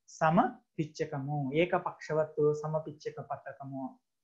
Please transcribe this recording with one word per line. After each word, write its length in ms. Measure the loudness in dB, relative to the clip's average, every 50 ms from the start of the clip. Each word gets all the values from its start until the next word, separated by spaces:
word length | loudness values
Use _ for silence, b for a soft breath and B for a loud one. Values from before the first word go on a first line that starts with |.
| _ _
సమపిచ్చకము, 1400 | -4 2 4 6 6 6 4 4 0 -6 _ _ _ -4 -4 -4 -2 -6 -6 -4 -4 -6 -4 -2 -2 -2 -2 0 2
ఏకపక్షవత్తు 1000 | 2 2 4 2 0 0 -2 -6 -8 -6 -2 0 0 0 0 2 2 4 4 4 2 -2
సమపిచ్చక 580 | -2 -2 -2 -4 -4 -12 -10 -10 -10 -10 -10
పత్రకము 800 | -10 -10 -10 -10 -10 -14 -14 -12 -12 -10 -8 -8 -8 -8 -10 _ _ _ _ _